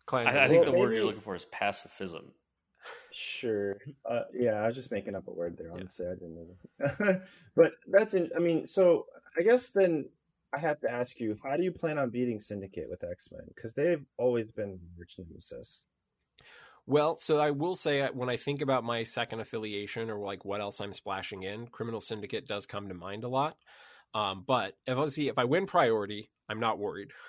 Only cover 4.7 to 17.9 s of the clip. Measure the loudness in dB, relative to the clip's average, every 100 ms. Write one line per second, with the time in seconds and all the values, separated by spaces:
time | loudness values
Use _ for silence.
4.7 | -2 -4 -6 -4 -8 -8 -6 -4 -6 -10
5.7 | -12 -12 -8 -6 -6 -10 -14 -16 -18 -20
6.7 | -4 -2 2 2 2 0 -20 0 6 6
7.7 | 4 4 4 6 2 0 0 2 2 0
8.7 | 6 6 6 2 -14 -8 0 4 4 4
9.7 | 4 4 4 -2 _ _ _ _ -2 0
10.7 | 0 0 -2 -4 -4 -4 -4 -2 -2 0
11.7 | -2 -2 0 -2 0 -2 -2 -6 -10 -8
12.7 | -8 -8 -8 -10 -10 -14 -18 -18 -14 -10
13.7 | -2 0 0 -4 -2 0 0 -2 -6 -8
14.7 | -8 -16 -18 -18 -16 -16 -18 -16 -16 -16
15.7 | -20 _ _ _ _ _ _ -20 -20 -20
16.7 | -16 0 2 2 0 2 4 4 2 -2
17.7 | -2 0